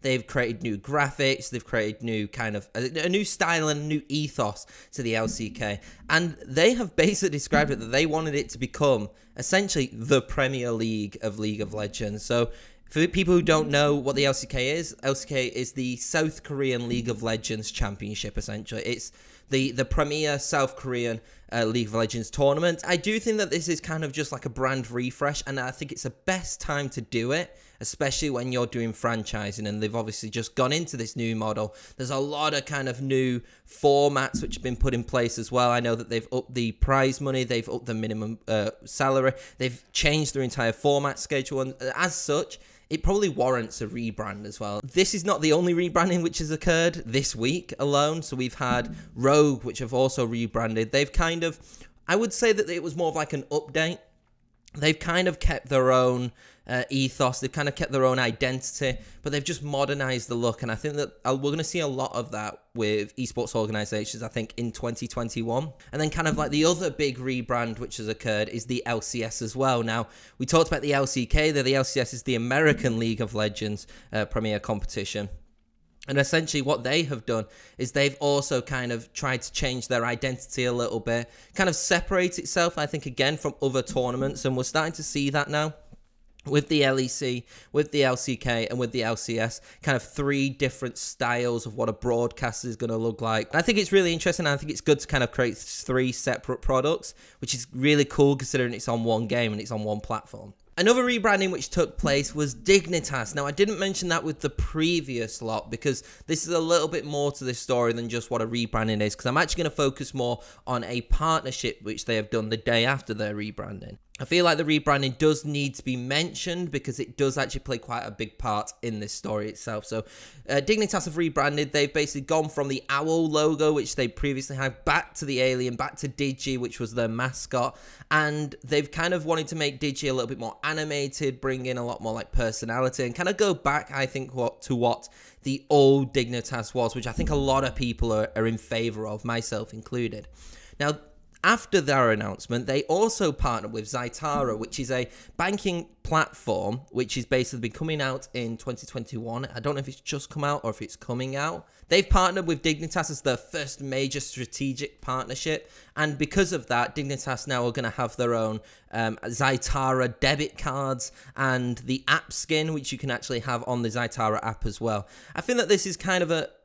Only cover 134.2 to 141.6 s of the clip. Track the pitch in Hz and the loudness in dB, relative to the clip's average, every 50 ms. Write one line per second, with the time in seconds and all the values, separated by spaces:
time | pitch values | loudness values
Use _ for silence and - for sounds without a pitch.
134.2 | 131 127 131 127 120 117 - - - - 131 117 120 117 113 - - - - - | -8 -6 -2 -2 -2 -2 -2 -6 -2 -2 2 4 4 2 2 0 -4 -20 -20 -20
135.2 | - - - - - 139 135 135 - _ 151 143 139 135 139 139 135 120 - 135 | -20 -20 -20 -8 -4 -4 -4 -4 0 _ 8 8 10 10 8 8 4 2 2 0
136.2 | 123 117 123 120 113 - 131 117 110 - - 127 120 110 - 127 113 120 113 - | 0 0 -4 -6 -6 -6 -6 -6 -6 -4 0 0 0 0 0 -4 -6 -4 -2 -2
137.2 | - - 151 143 139 135 131 135 135 127 - - 127 120 110 - 123 117 110 107 | 0 0 2 2 4 4 4 4 2 0 -2 -2 -2 -2 0 0 2 2 2 2
138.2 | 107 - - 110 110 113 113 110 - - 117 117 117 117 107 107 110 107 107 107 | 0 0 0 0 0 0 0 -2 -4 -4 -2 0 0 -2 -2 -4 -8 -8 -8 -6
139.2 | - 123 117 117 113 - 117 104 113 - - 110 113 - - 123 120 110 104 104 | -4 -4 -4 -4 -4 -4 -4 -6 -6 -8 -12 -16 -10 -6 -4 -2 -2 -2 -4 -8
140.2 | - - - - - - - - - - - - 143 147 151 151 - - - - | -14 -16 -20 -20 -20 -20 -20 -20 -20 -20 -6 -2 0 0 0 -2 -8 -20 -20 -20
141.2 | - - - - - 180 226 226 | -20 -20 -10 0 2 2 2 2